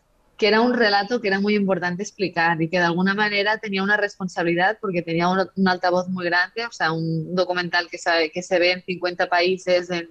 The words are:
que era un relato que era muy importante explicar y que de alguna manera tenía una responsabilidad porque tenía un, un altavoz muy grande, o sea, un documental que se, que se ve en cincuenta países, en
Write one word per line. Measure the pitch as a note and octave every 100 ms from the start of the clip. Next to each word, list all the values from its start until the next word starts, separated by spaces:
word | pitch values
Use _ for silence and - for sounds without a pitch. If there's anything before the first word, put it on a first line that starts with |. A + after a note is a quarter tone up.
| _ _ _ -
que | G#3
era | A3
un | B3
relato | A#3+ A3 G3+ G3+ B3
que | G#3
era | G3
muy | G3+ G#3
importante | G3 F#3 F3+ F3
explicar | G#3 - F#3 E3+ E3 E3
y | D#3+
que | F3+
de | E3+
alguna | E3+ F#3+
manera | G3 G#3 G3+ G3+ G#3+
tenía | A3 G3
una | G3 G#3
responsabilidad | G3+ - F#3+ F#3+ E3+ E3+ F#3 A3
porque | G#3 F3
tenía | E3 E3 F3
un, | F#3+ F3+ -
un | F#3+
altavoz | F3+ F3+ F3+ F3+
muy | F#3 F3
grande, | F3 F#3 A3+ A#3
o |
sea, | - D#3+
un | E3 E3 E3 D#3+ F3+
documental | F3+ F3+ F3 F3 E3+
que | F3
se, | F#3 E3 D#3+
que | F3+
se | F3 F#3
ve | F3
en | F3+
cincuenta | F#3 F3 F3 F3 F3
países, | F3 F3+ F#3 F3+ F3+ F3
en | F3 E3+